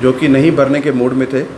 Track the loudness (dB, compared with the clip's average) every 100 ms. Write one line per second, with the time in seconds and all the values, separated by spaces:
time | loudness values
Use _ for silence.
0 | -2 0 2 2 2 2 0 0 -2 -2
1 | 0 -2 -2 -4 -6